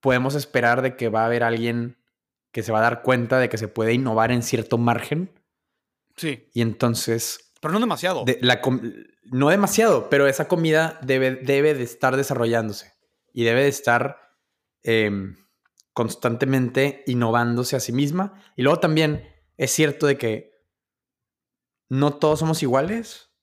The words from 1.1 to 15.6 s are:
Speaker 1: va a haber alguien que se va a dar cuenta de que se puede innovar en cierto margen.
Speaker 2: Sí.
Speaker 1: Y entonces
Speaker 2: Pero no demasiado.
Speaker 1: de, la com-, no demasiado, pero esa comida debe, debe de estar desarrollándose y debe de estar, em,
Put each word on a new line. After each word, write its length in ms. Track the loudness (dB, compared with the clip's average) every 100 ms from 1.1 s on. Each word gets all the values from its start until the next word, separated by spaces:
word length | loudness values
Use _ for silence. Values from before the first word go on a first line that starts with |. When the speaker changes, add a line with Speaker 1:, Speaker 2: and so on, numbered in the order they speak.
Speaker 1:
va 120 | 0
a 40 | 0
haber 160 | 0
alguien 540 | 0 0 -2 -4 -6 -12 _ _ _ _ _
que 120 | -10
se 80 | -2
va 60 | 2
a 40 |
dar 200 | 2 0
cuenta 360 | 0 0 2 0
de 80 | 0
que 100 | -2
se 80 | -6
puede 240 | -2 0
innovar 360 | 2 2 0 2
en 120 | 0
cierto 360 | 0 -4 -2 0
margen. 520 | 2 0 -2 -6 -6 _ _ _ _ _ _ _ _ -10
Speaker 2:
Sí. 320 | -8 -8 _
Speaker 1:
Y 60 | -2
entonces 920 | -2 0 -2 -2 -2 -4 -4 -10 _ _
Speaker 2:
Pero 140 | -4
no 60 | -2
demasiado. 440 | -2 -2 -2 -2
Speaker 1:
de, 140 | -2 0
la 200 | 0 0
com-, 320 | 0 -2 -4 -12 -20 _
no 240 | _ 0 2
demasiado, 600 | 4 2 2 4 2 2
pero 200 | 4 4
esa 180 | 2 -2
comida 540 | 0 2 2 0 -4
debe, 300 | -2 0 0
debe 400 | -2 0 2 2
de 80 | 2
estar 340 | -4 -2 0 0
desarrollándose 760 | -2 -2 0 0 -2 -8 -16 _ _ _ _
y 100 | -2
debe 200 | 0 2
de 60 | 2
estar, 500 | 0 0 2 0 -8 _ _ _ _ _ _
em, 500 | -2 2 2 -2 -6 -12 _ _